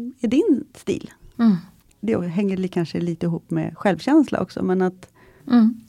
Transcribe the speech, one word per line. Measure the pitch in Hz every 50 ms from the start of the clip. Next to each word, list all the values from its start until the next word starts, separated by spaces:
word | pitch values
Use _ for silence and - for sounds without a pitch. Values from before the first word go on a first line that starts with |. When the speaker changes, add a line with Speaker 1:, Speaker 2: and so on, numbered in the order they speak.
| 233 247 - _
Speaker 1:
är | 240
din | 220 240 294 453 440 285 - - - -
stil. | - - - - - - - - _ - - _ -
Speaker 2:
Mm. | 233 226 196 165 - - _ _ _ _ _ _
Speaker 1:
Det | - 214 220 196 175
hänger | 175 165 190 202 196 190
li-, | 185 185
kanske | 180 - 185 170 - - 175
lite | 170 175 165 - 175
ihop | 170 165 156 - -
med | 170 160 156 165 165
självkänsla | - - 208 175 165 - 254 285 320 262 - - -
också, | 190 - - - -
men | 185 185 185
att | 185 185 185 - - - _ _ _ _ _ _ - -
Speaker 2:
Mm. | 240 240 220 226 233 - -